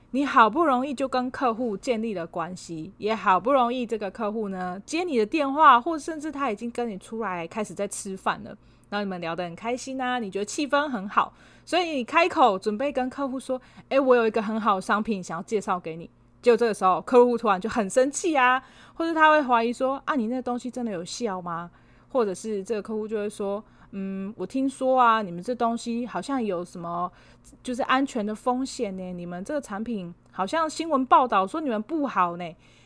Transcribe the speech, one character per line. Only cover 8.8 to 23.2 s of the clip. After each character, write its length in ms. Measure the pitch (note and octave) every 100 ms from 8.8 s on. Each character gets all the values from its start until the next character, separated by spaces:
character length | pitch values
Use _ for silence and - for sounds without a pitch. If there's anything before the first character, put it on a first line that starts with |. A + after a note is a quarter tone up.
| -
然 100 | G#3
后 40 |
你 60 | G3+
们 100 | F3+
聊 160 | E3 E3+
得 80 |
很 120 | F3 E3+
开 200 | A3+ B3
心 240 | C4+ C4
啊， 200 | B3 B3
你 100 | G3+
觉 80 | F#3+
得 80 | G#3
气 220 | - C#4+
氛 200 | C#4+ D4+
很 220 | A#3 G3+
好， 240 | A3 - - - _ -
所 140 | E4+
以 20 | E4+
你 140 | C#4+
开 260 | A3+ D#4+ F4
口 300 | E4 B3 F#3+
准 180 | G#3+ G#3+
备 140 | C#4+
跟 180 | B3+ B3+
客 180 | C#4 C#4
户 120 | C4
说 200 | - B3+ - - -
：“诶， 100 | C4+
我 160 | C4 B3
有 120 | A3+
一 20 |
个 100 | A3+
很 220 | G#3 A3
好 140 | G#3+ F#3+
的 60 |
商 200 | G#3 G#3
品 220 | A3 G3
想 120 | F3+ E3
要 60 |
介 180 | D#3+ G#3+
绍 200 | G#3 F3+
给 160 | D#3+ E3
你。” 120 | - _ _ _
结 80 | A#3+
果 60 | A3+
这 100 | A#3
个 40 | G3+
时 100 | F#3+
候 160 | E3
客 240 | - B3 B3
户 100 | A#3
突 120 | A3+
然 120 | F#3
就 80 | A3
很 220 | B3 F#3+
生 220 | B3+ C#4
气 260 | - F4+ C#4+
啊， 240 | B3 C4 - - -
或 100 | -
者 120 | E4 D#4+
他 160 | D#4
会 100 | D4+
怀 220 | B3+ A#3
疑 100 | A#3
说 260 | A#3+ C4 C4+ -
：“啊， 80 |
你 140 | D4 A3
那 120 | B3+
东 160 | B3 A#3+
西 100 | B3
真 160 | B3 A#3
的 60 |
有 120 | F3+
效 380 | F3 - A#3 F#3
吗？” 300 | F3 E3+ F3 _ _ _ _
或 100 | C4
者 120 | G#3+ F3+
是 280 | A3 G3+
这 120 | F#3+ A3
个 80 |
客 100 | G3
户 140 | A3 G#3+
就 100 |
会 100 | G#3+